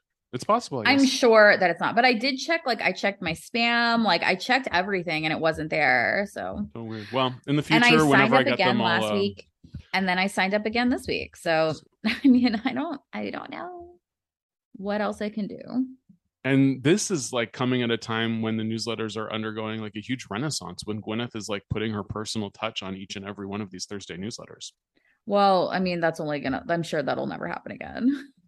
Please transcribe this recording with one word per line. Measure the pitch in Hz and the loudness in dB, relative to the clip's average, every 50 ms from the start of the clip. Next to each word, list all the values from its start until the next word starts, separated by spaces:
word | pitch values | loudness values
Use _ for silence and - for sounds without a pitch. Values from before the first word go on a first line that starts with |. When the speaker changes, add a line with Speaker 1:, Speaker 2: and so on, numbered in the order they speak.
| _ _ _ _ _ _ - | _ _ _ _ _ _ -10
Speaker 1:
it's | 123 - | -8 0
possible, | - 208 240 - - 151 127 107 | 0 0 0 0 -4 -6 -4 0
I | - | 0
Speaker 2:
I'm | 285 277 | 4 4
Speaker 1:
guess. | 277 262 | 4 4
Speaker 2:
sure | - - 269 233 220 220 208 208 185 | 2 4 4 6 8 8 8 8 8
that | 196 190 170 | 6 4 2
it's | 165 - | 2 0
not, | 185 180 190 | -2 0 2
but | 226 247 | 4 4
I | 254 | 4
did | 247 208 233 277 269 | 4 2 0 -2 -4
check, | 262 - - 330 330 - | -4 -2 -2 -2 -2 0
like, | 262 233 202 | -4 -4 0
I | 175 180 | 0 -2
checked | 185 - - 196 196 - | -2 0 -2 -4 -2 -2
my | 185 160 | -4 -4
spam, | 165 - - - - 233 233 233 233 233 233 233 233 233 226 | -4 -6 -8 -6 -2 0 0 2 2 2 2 2 2 2 4
like, | 202 175 175 - | 4 2 2 2
I | - 185 | 0 0
checked | 185 - - 247 262 254 - 160 | 0 0 0 0 0 0 0 0
everything | 175 190 208 196 185 165 175 156 156 156 | 0 0 0 -2 -4 -2 -2 -4 -2 -2
and | 160 | -2
it | 151 107 | -2 0
wasn't | 156 160 156 156 147 156 | 0 0 0 0 -4 -2
there, | 165 156 147 131 127 123 117 98 - 196 208 - | 0 2 2 4 4 4 2 2 0 0 -2 -4
so. | - - 95 92 95 - - 104 - | -6 -8 -8 -8 -6 -8 -8 -8 -10
Speaker 1:
So | 117 117 | -12 -10
weird. | 110 110 110 104 107 117 | -10 -10 -10 -10 -4 0
Well, | 131 131 127 127 123 - | 0 0 0 -2 -6 -4
in | 143 143 | 0 0
the | 147 143 - | 0 2 2
Speaker 2:
And | 214 220 240 | 4 6 6
I | 240 | 6
Speaker 1:
future, | 240 - | 6 6
Speaker 2:
signed | 156 143 | 6 6
Speaker 1:
whenever | 139 139 135 226 - | 6 6 6 6 6
Speaker 2:
up | 262 | 4
Speaker 1:
I | - | 4
get | - 123 | 2 2
Speaker 2:
again | 120 185 - 123 | 2 2 2 2
Speaker 1:
them, | - | 2
I'll, | 113 113 - - | 2 2 0 0
Speaker 2:
last | 107 107 104 | 0 0 0
Speaker 1:
uh, | |
Speaker 2:
week, | 101 101 101 95 - - _ _ _ - - - - - _ - | 0 0 -2 -4 -8 -16 _ _ _ -20 -18 -18 -18 -12 _ -4
and | 190 190 185 | -2 0 0
then | 180 185 | 0 0
I | 190 | 0
signed | 196 - 220 190 190 202 | -2 0 0 0 0 0
up | 208 208 | -2 -2
again | 220 220 233 247 247 | -2 -2 0 0 2
this | 269 381 - | 0 0 -2
week, | - 127 80 67 - - | -4 -4 -4 -6 -8 -14
so, | - - 175 160 160 160 160 151 - - _ | -6 -2 0 2 2 2 0 0 -4 -10 _
<laughs> | _ _ - | _ _ -4
I | 220 233 - - | -4 -4 4 6
mean, | 277 247 247 240 247 214 214 - | 6 8 8 6 4 2 0 -2
I | 254 - | -2 -2
don't, | 254 294 339 302 - - _ - | -2 -4 -6 -8 -10 -14 _ -10
I | 214 208 - | -8 -8 -6
don't | - - - - | -8 -8 -10 -10
know | - - - 359 359 349 349 349 349 _ _ _ _ _ _ _ _ _ _ _ _ _ _ _ _ | -12 -12 -12 -12 -14 -16 -18 -20 -20 _ _ _ _ _ _ _ _ _ _ _ _ _ _ _ _
what | - 190 202 202 214 | -10 -6 -4 -2 -2
else | 208 196 208 - | -2 -4 -4 -4
I | 208 214 | -8 -6
can | 214 220 202 | -4 -6 -6
do. | - - - - - - 254 262 254 262 _ _ _ - _ _ _ _ _ - | -6 -8 -12 -12 -6 -2 -2 -2 -4 -6 _ _ _ -20 _ _ _ _ _ 0
Speaker 1:
And | 131 139 135 139 135 135 127 117 | 2 4 6 6 4 2 2 4
this | 147 180 214 - - | 4 4 4 2 -2
is, | 196 147 120 - | -2 -2 -2 -2
like, | 127 120 117 110 - | -2 -2 -2 -2 -2
coming | - 127 127 127 123 120 | -2 0 2 2 2 2
at | 113 | 2
a | 117 | 0
time | 110 - - 113 113 113 113 113 113 | -2 -2 -4 -2 0 0 0 0 -2
when | 110 110 110 | -2 -2 -2
the | 110 110 | -2 -2
newsletters | 110 110 113 110 113 113 107 110 107 101 | -2 -4 -4 -4 -6 -4 -4 -4 -6 -6
are | 110 110 - | -6 -6 -6
undergoing, | 107 110 107 110 107 110 110 107 110 110 | -6 -6 -6 -6 -6 -6 -6 -6 -6 -6
like, | 110 107 - | -8 -8 -10
a | 110 | -12
huge | 104 - 127 123 - - | -8 -6 -8 -8 -6 -6
renaissance, | 95 107 143 156 - - 87 87 87 - - | -6 -4 -4 -4 -4 -6 -8 -10 -14 -12 -8
when | 107 107 107 | -8 -8 -8
Gwyneth | 95 107 107 113 117 117 - | -6 -6 -6 -4 -6 -6 -8
is, | 110 98 | -10 -6
like, | 104 104 101 - _ | -6 -6 -8 -6 _
putting | - 107 107 110 104 | -6 -4 -4 -2 -4
her | 104 98 | -4 -6
personal | - - 104 107 - - 117 104 98 | -6 -8 -8 -8 -6 -6 -6 -6 -6
touch | - - 110 113 117 - 101 | -6 -6 -6 -6 -6 -8 -8
on | 95 95 | -8 -10
each | 95 98 - - | -10 -10 -12 -12
and | 104 98 | -10 -10
every | 98 104 101 101 | -10 -10 -10 -10
one | 98 98 104 | -8 -6 -6
of | 107 92 | -8 -8
these | 92 92 - | -10 -14 -12
Thursday | - 104 98 - - 87 | -12 -12 -12 -12 -12 -12
newsletters. | 87 95 113 - - - - - - - - - _ _ _ _ _ _ _ _ _ _ | -10 -10 -10 -10 -12 -16 -18 -18 -18 -18 -20 -20 _ _ _ _ _ _ _ _ _ _
Speaker 2:
Well, | - 202 202 202 196 190 180 151 - | 0 2 4 6 6 6 4 2 0
I | - 185 | 0 -2
mean, | 190 180 175 175 | 0 0 0 0
that's | 165 165 160 - | 0 0 0 -2
only | 160 151 147 143 | -4 -4 -4 -4
gonna, | 127 131 135 - - | -2 -4 -4 -4 -2
I'm | - 170 170 160 | -2 -2 -2 -2
sure | - - 156 | -2 -2 -2
that'll | 135 135 127 123 135 | -2 -2 -2 -2 -4
never | 139 - - - | -6 -6 -6 -8
happen | 170 - - - - | -8 -8 -8 -10 -12
again. | 104 - - 71 67 69 226 262 285 277 - - _ | -14 -12 -12 -12 -6 0 2 2 2 0 -6 -16 _
<laughs> | _ _ | _ _